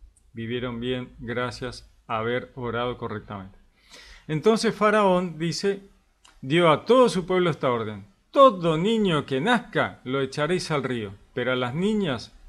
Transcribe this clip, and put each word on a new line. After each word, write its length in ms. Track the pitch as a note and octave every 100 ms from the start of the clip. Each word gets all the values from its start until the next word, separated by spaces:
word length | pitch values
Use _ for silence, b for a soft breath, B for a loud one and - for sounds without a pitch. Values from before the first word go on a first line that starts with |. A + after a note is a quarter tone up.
| - _ _
vivieron 480 | A2+ A2+ B2 B2 A#2
bien 340 | A#2+ B2+ B2+ -
gracias 720 | A#2 A#2 B2 A2+ B2+ A#2 - _ -
a 120 | A2+
haber 340 | A2 B2 B2+ -
orado 420 | A#2+ A2+ B2 A#2+
correctamente. 600 | A#2 G#2+ - G#2 F#2+ - _ B B B B B -
Entonces 480 | D#3 - A3 A3+ -
Faraón, 640 | G#3+ G#3+ G3+ F3+ F#3 D3+
dice, 440 | E3 D3+ G3+ G3 - _ _ _ _ _
dio 280 | C3 D#3+ F3
a 140 | D3
todo 240 | - B3 B3
su 180 | F3 F3
pueblo 240 | F#3 F3+
esta 220 | C#3+ C#3
orden: 340 | A#2+ G#2+ G#2 G2 _ _
"Todo 460 | - C4+ F#3+ E3+ D#3
niño 480 | F#3 A3+ G3+ D#3 -
que 140 | C3
nazca 640 | G3+ - - D#3 A2+ -
lo 160 | B2+ C3+
echaréis 500 | C3+ C3+ D3+ F3+ -
al 140 | D3+
río, 300 | C3 B2 G#2 G2+ -
pero 200 | - B2
a 20 | B2+
las 180 | B2
niñas 600 | C#3 G3 A3 F#3+ A#2+ - -